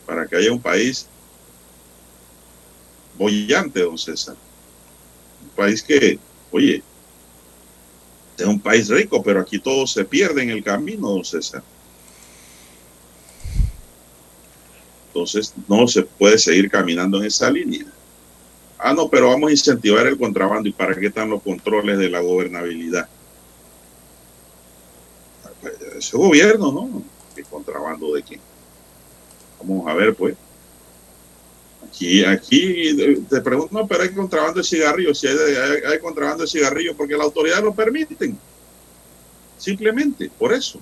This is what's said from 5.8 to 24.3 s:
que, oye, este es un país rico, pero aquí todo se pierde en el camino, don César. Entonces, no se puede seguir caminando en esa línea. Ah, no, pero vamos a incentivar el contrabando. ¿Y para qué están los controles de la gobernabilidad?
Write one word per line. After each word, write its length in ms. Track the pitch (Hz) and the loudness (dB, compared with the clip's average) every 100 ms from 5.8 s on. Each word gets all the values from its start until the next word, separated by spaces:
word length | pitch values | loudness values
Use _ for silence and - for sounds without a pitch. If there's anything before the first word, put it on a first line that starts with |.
que, 380 | - 143 107 80 - - - | 0 2 4 0 -10 -20 -6
oye, 320 | 95 139 - - - - - - - - - - - - - - - - | 0 2 0 -6 -20 -20 -20 -20 -20 -20 -20 -20 -20 -20 -20 -20 -20 -20
este 120 | - | -4
es 60 | 107 | -2
un 100 | 104 | 0
país 300 | 107 113 104 | 2 2 4
rico, 340 | 127 214 131 | 0 2 0
pero 160 | 101 98 | 2 0
aquí 220 | 90 98 | 0 -6
todo 260 | 131 135 127 | -2 -2 0
se 180 | 110 | -4
pierde 380 | 98 147 190 143 | -2 0 0 0
en 80 | 123 | -2
el 140 | 110 | -4
camino, 460 | 104 110 151 214 127 | -2 -4 -4 -6 -4
don 140 | 98 | -4
César. 380 | 85 82 - 65 - - - - - - - - - - - - - - - - - - - - - - - - - - - - - - - - - - - | -4 -8 -8 -14 -18 -20 -20 -20 -20 -20 -20 -20 -20 -20 -20 -20 -20 -20 -20 -20 -20 -14 -4 0 0 -2 -20 -20 -20 -20 -20 -20 -20 -20 -20 -20 -20 -20 -10
Entonces, 480 | 87 87 107 104 - - | -6 -4 -4 -4 -12 0
no 180 | 104 120 | 4 4
se 160 | 101 | 4
puede 340 | - - 98 110 | -2 4 6 6
seguir 320 | 85 90 98 | 6 4 4
caminando 500 | 101 87 85 95 98 | 2 0 0 0 0
en 80 | 107 | -2
esa 220 | - 120 | 0 0
línea. 380 | 147 311 78 - - - - - - - - - - | 0 -2 -8 -10 -20 -20 -20 -20 -20 -20 -20 -20 -4
Ah, 160 | 123 | 0
no, 160 | 151 151 | 2 4
pero 200 | 135 123 | 6 6
vamos 220 | 127 151 | 4 4
a 20 | |
incentivar 520 | 147 - 120 107 107 127 | 4 4 2 4 4 4
el 100 | 139 | 0
contrabando. 500 | 117 98 95 107 104 | -2 0 0 0 -2
¿Y 40 | |
para 240 | - 95 92 | -2 -2 0
qué 100 | 101 | -2
están 240 | 107 110 | -4 -4
los 140 | 101 | -4
controles 520 | 101 92 - 104 104 98 | -4 -6 -2 0 0 0
de 140 | 92 | 0
la 80 | 87 | 0
gobernabilidad? 840 | 87 90 90 87 87 82 85 87 82 - - - - - - - - - - - - | 0 0 0 -6 -8 -8 -4 -4 -6 -16 -20 -20 -20 -20 -20 -20 -20 -20 -20 -20 -20